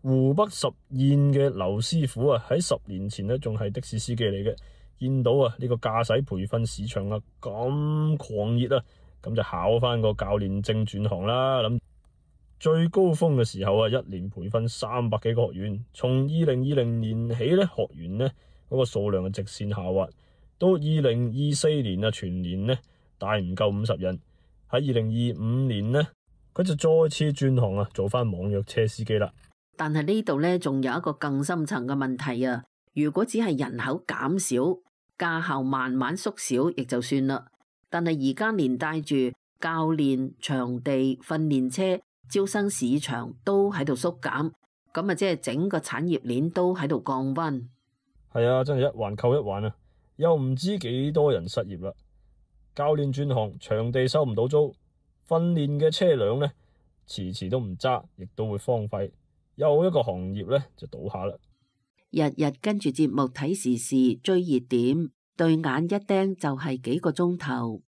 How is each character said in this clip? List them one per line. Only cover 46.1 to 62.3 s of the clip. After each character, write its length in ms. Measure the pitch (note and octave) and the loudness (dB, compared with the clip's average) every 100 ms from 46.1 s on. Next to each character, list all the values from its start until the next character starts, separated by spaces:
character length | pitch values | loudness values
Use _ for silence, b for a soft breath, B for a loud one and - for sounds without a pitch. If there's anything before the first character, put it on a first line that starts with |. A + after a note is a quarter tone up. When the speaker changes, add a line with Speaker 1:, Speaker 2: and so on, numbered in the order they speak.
| E3 | 0
Speaker 2:
鏈 320 | A#2+ A#2+ D#3+ | 0 0 0
都 240 | F3 F3+ F3+ | 2 0 2
喺 120 | F3 | 0
度 140 | C#3+ | -2
降 300 | - C3 C3+ | -2 -2 -2
溫。 300 | C3+ E3 C3+ B2 _ _ _ _ _ _ | -2 -2 -4 -8 _ _ _ _ _ _
Speaker 1:
係 140 | A#2+ A#2+ | 0 2
啊， 160 | C3 | 2
真 140 | C3 C3+ | 2 2
係 40 | |
一 40 | C#3 A2 | 0 0
環 200 | G#2 G#2 | -6 0
扣 180 | B2 | 2
一 40 | C#3+ | 2
環 280 | G#2 G2 G#2+ | 0 -4 -4
啊！ 100 | - _ _ _ - | -6 _ _ _ -2
又 180 | E3 D#3+ | 2 4
唔 200 | C3 C3 | 2 0
知 220 | F3 G3+ | -2 -2
幾 340 | A#2 B2 C#3+ | -2 -2 0
多 200 | D3+ D3 | 4 4
人 160 | G#2+ E2+ | 2 0
失 100 | - | -4
業 220 | G2+ F2+ F#2+ | -4 -6 -10
啦。 80 | - _ _ _ _ _ _ _ - | -10 _ _ _ _ _ _ _ -2
教 200 | C#3+ D3+ | 0 2
練 160 | C#3+ | 0
轉 220 | C3 C#3+ | -2 0
行， 220 | B2 G#2+ - | 0 -2 -6
場 320 | - G#2+ A#2 | -4 -2 0
地 160 | B2+ B2+ | 2 2
收 180 | D#3 C#3 | 2 2
唔 100 | G#2+ | 0
到 120 | B2 | 2
租， 280 | D3 D3 - _ _ _ _ _ | 4 2 -2 _ _ _ _ _
訓 260 | E3 E3+ | 0 2
練 260 | E3+ C#3+ C#3+ | 2 0 2
嘅 100 | D#3 | 2
車 240 | D#3 F#3 C#3 | 4 4 4
輛 240 | G2+ B2 | 2 2
呢， 120 | C#3+ - _ _ _ _ _ | -2 -4 _ _ _ _ _
遲 280 | - F#2 G2+ | -8 -8 -6
遲 140 | F#2 | -4
都 100 | B2+ | -4
唔 160 | G#2+ F2+ | -4 -4
揸， 260 | C3 B2 - - | -2 -2 -4 -18
亦 100 | F#2 - | -16 -6
都 160 | A2 | -6
會 60 | G2+ | -4
荒 300 | - A#2+ G#2+ | -2 -2 -2
廢， 220 | G#2 G2 _ _ _ _ - | -6 -6 _ _ _ _ 0
又 300 | D#3 D3 F#3 | 4 4 4
一 40 | |
個 100 | E3 | 2
行 300 | A#2 F#2 F#2 | 0 -4 -6
業 180 | G2+ F#2 | -6 -2
呢， 140 | C3+ C3+ _ | -2 -2 _
就 100 | B2+ | -16
倒 120 | - F2+ | -10 -8
下 140 | - G2 | -6 -6
啦。 100 | - _ _ _ _ _ _ _ | -8 _ _ _ _ _ _ _
Speaker 2:
日 120 | - D3 | -2 -2